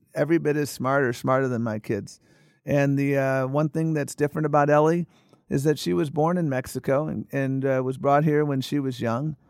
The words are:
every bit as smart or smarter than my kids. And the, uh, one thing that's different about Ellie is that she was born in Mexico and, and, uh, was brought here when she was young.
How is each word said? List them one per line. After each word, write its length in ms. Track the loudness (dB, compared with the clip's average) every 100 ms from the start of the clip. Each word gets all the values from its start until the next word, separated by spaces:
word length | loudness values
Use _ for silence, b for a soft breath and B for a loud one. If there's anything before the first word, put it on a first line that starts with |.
| _
every 240 | -4 0 0
bit 200 | 0 -2
as 120 | -2
smart 360 | -4 0 2 0
or 80 |
smarter 340 | -2 0 0 0
than 160 | -2
my 160 | -4 -4
kids. 400 | -4 -6 -6 -16 b b b b -4
And 340 | 0 2 2
the, 180 | 0 0
uh, 300 | 0 0 -2
one 220 | 0 -2
thing 240 | 0 -2
that's 220 | -2 -4 -2
different 300 | -4 -2 0
about 240 | 2 4
Ellie 380 | 6 4 2 -2 b b b b
is 140 | 0
that 160 | 0 0
she 140 | 0
was 160 | 0 0
born 280 | 0 0 0
in 120 | -2
Mexico 580 | -2 -4 -6 -2 0 0
and, 180 | -6 -6
and, 340 | -4 -2 -2 0
uh, 160 | 0
was 140 | -2 -2
brought 280 | 2 4 4
here 180 | 4
when 160 | 2 0
she 180 | -2 -2
was 220 | -2 -4
young. 380 | -2 -2 -4 -8 _